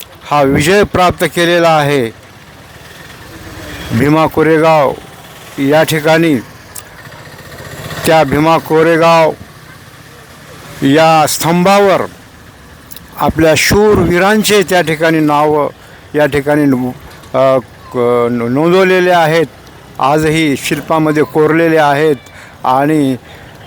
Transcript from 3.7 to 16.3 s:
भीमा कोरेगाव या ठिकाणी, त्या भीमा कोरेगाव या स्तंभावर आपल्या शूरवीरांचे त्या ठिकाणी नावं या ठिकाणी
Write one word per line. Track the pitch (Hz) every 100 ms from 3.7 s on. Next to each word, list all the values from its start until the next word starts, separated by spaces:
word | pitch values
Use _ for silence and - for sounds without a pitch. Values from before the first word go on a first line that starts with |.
| - -
भीमा | 117 143 156 156
कोरेगाव | - 156 160 160 160 131 - - - - - - -
या | 139 151
ठिकाणी, | 151 160 156 160 165 127 - - - - - - - - - - - - - - - - 165
त्या | 160
भीमा | 143 143 160 160
कोरेगाव | - 160 160 165 165 165 156 - - - - - - - - - - - - - - -
या | 139 147 160 160 143
स्तंभावर | - 156 175 185 202 202 156 107 - - - - - - - - - - -
आपल्या | 147 151 160 151
शूरवीरांचे | - 202 214 196 170 175 196 214 202 208
त्या | 185 185
ठिकाणी | 160 156 165 160
नावं | 151 147 151 151 143 - - - -
या | 147
ठिकाणी | 147